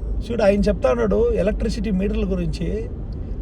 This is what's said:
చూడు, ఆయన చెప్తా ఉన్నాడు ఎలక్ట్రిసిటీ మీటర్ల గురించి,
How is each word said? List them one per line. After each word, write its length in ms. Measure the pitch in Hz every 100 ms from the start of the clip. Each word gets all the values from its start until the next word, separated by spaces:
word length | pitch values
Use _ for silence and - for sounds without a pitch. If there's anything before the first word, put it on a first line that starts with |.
| - -
చూడు, 240 | - 226
ఆయన 180 | 208 202
చెప్తా 300 | 196 180 254
ఉన్నాడు 420 | 240 220 202 240
ఎలక్ట్రిసిటీ 580 | 214 180 220 226 - 220
మీటర్ల 340 | 185 202 214
గురించి, 680 | 202 185 170 147 170 208 233 - - - - -